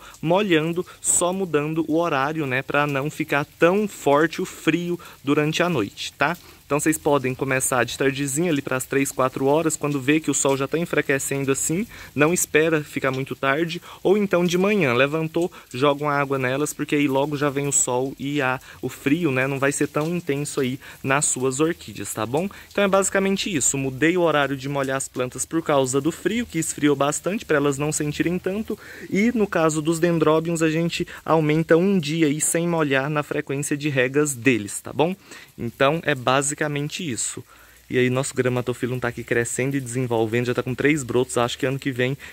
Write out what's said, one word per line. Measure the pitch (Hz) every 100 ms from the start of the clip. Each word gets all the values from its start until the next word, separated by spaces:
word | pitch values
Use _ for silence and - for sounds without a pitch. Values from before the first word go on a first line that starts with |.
| - -
molhando, | 156 180 208 160 156 170 180 -
só | - - 175
mudando | 190 190 147 147 160 160
o | 156
horário, | 170 143 139 160 139
né, | 127
pra | 139 143 147
não | 139 143
ficar | - 151 143 147 -
tão | 165 196 208
forte | - - 143 160 -
o |
frio | 185 - - 165 175 175 - -
durante | 131 147 151 156
a | 175
noite, | 156 104 - -
tá? | - 143 175 - - -
Então | 143
vocês | 160 156
podem | 160 143 127
começar | 127 135 131 - 131
de | 120 -
tardezinha | 139 135 143 131 180
ali | 147
pras | - 131 -
três, | 135 139
quatro | - 131 135
horas, | 135 147 165 151
quando | 147 143
vê | 127 156
que | 156
o |
sol | 135 143 135
já | 139
tá | 151
enfraquecendo | 170 151 - 139 - 139 135
assim, | 135 - 160 240 - -
não | - 151
espera | 180 - 151 160 160
ficar | 147 - 135
muito | 131 135 123
tarde, | 135 139 170 170 - -
ou | - 208
então | 202 175 175
de | 175
manhã, | 190 214 147
levantou, | 120 139 156 160 165 175 - -
joga | 123 143 143
uma | 147
água | 143 139 135
nelas, | 127 135 147
porque | - 151 151
aí | 143
logo | 135 147 147
já | 147
vem | 135 143
o |
sol | 135 - 123 135 -
e | 135 147
a, | 131 131 - -
o | 131
frio, | - - 156 165
né, | 131 135
não | 139
vai | 139
ser | 143 143
tão | - 156 175
intenso | 160 139 143 -
aí | 131 131 - -
nas | 131 135 151
suas | - 131 131
orquídeas, | 160 170 - 101 101
tá | -
bom? | 110 139 190 - -
Então | -
é | 202
basicamente | 196 190 196 190 196 -
isso, | 170 - 139
mudei | 135 131 151 180
o |
horário | 170 147 139 135
de | 131
molhar | 143 135 135
as | -
plantas | - 127 127
por | - 160
causa | 160 143 131 135
do | 143
frio, | - 180 220 233
que | 165
esfriou | 160 - 147 143
bastante, | 139 147 - 208
pra | - 151
elas | 143 135
não | 147
sentirem | 151 151 147 160 180
tanto, | 185 196 214 214 - - 185
e | 185 220
no | 240 202
caso | 180 160 156
dos | 151 165
dendróbios | 175 170 156 160 160 165
a | 160
gente | 156 170 - - - -
aumenta | 160 151 151 160 165
um | 190 196
dia | 143 165 156
aí | 151
sem | - 170 170
molhar | 165 151 135 139
na | 151
frequência | 143 147 - 139 143 147
de | 147
regas | 135 127 135 151
deles, | 127 117 117 101 -
tá | -
bom? | 117 156 185 - - - -
Então | 117 - 135 165
é | 160 139
basicamente | 120 131 143 147 156 147 147 - 180
isso. | 110 - - - - - - -
E | 127
aí | 123
nosso | 127 135
gramatophyllum | - 127 123 120 120 120 127
tá | 120
aqui | 120
crescendo | 117 120 117 - 131 139
e |
desenvolvendo, | 123 120 127 117 113 117 123
já |
tá | 123
com | 123
três | 123 135 156
brotos, | 120 117 131 -
acho | 120 -
que |
ano | 135 135
que | 143
vem | 120 127 139 -